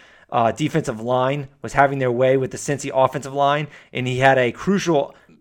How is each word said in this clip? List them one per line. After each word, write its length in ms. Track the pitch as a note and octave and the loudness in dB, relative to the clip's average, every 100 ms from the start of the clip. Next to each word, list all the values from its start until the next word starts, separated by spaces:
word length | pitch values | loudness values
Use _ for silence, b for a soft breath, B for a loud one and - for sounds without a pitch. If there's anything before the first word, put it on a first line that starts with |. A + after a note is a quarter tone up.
| b b _ | b b _
uh, 200 | A#2+ A2+ | 0 0
defensive 480 | - D3+ D#3+ C3+ A2 | 0 -2 -2 -4 -6
line 480 | A#2 B2+ C3 D3 C3+ _ | -2 0 0 -2 -8 _
was 140 | A2+ | -2
having 240 | C#3+ C#3 C#3 | 2 2 2
their 120 | B2+ | 0
way 280 | A#2+ C3 C3+ | 2 4 2
with 120 | C3 | 0
the 60 | A#2+ | -6
Cincy 340 | - C3+ C3+ | -6 -6 -2
offensive 400 | C3 B2+ C#3+ C3 | 0 0 0 -6
line, 340 | C#3 C#3+ D3 D3 B B | 0 0 0 -4 B B
and 140 | B2+ B2+ | -6 -4
he 120 | B2+ | 2
had 200 | C3+ C3 | 4 4
a 120 | A#2+ | 2
crucial 640 | - F3+ G3 - D3 - b b _ | -2 -2 0 0 0 -2 b b _